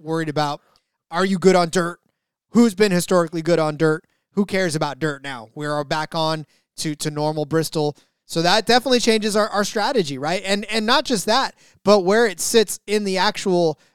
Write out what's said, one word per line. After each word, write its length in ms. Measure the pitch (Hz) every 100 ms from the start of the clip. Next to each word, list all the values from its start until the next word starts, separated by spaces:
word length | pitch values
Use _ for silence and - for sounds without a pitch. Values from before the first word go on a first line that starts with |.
worried 260 | 156 160 156
about, 340 | 147 147 151 _ _ _ _ -
are 140 | 170
you 160 | 196 190
good 160 | 190 185
on 140 | 170
dirt? 320 | 180 170 175 _ _ _ _ _
Who's 260 | 220 233 180
been 160 | 208
historically 500 | 180 - 185 165 170
good 180 | 160 165
on 180 | 156 151
dirt? 280 | 160 156 _ _ _
Who 140 | 196 196
cares 300 | 190 180 151
about 240 | 151 131
dirt 240 | 156 139
now? 240 | 139 127 110 151
We 100 | 147
are 160 | 147 143
back 280 | 156 156
on 320 | 165 160 160 147 _ _ -
to, 160 | 160 147
to 140 | 156
normal 360 | 147 151 156 147
Bristol. 500 | 160 151 160 147 - _ _ -
So 160 | 165
that 240 | 170 220 -
definitely 340 | 240 262 247
changes 380 | 233 220 214 208
our, 100 | 208
our 160 | 196
strategy, 540 | 196 220 214 269 147 131
right? 240 | 147 190
And, 220 | 190 202 214
and 200 | 220 214
not 200 | 277 285
just 200 | 220 214
that, 280 | 247 214 - _ _ 190
but 160 | 208
where 260 | 180 220 233
it 140 | 175
sits 400 | - 226 214 - -
in 200 | 214 202
the 120 | 185
actual, 600 | 202 - 202 175 165 - _